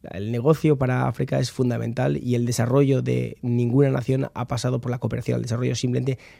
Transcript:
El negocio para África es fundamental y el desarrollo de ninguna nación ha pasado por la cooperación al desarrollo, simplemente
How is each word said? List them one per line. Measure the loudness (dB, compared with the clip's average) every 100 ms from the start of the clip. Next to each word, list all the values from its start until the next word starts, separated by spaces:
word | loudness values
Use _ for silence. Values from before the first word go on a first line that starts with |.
| -12
El | -8 -4
negocio | 0 2 4 4 2
para | 2 0 0
África | -2 -2 0
es | -2
fundamental | 0 0 0 -4 -2 0 0
y | 0
el | 0
desarrollo | 0 0 2 4 4 2
de | 2 -2 -2 -6
ninguna | -2 0 2 4 4
nación | 2 0 -2 -2
ha | -6 -6
pasado | -2 -2 -2
por | -4
la | -4
cooperación | -4 -4 -2 -4
al |
desarrollo, | -2 -2 -2
simplemente | -2 -2 0 -2 -4 -10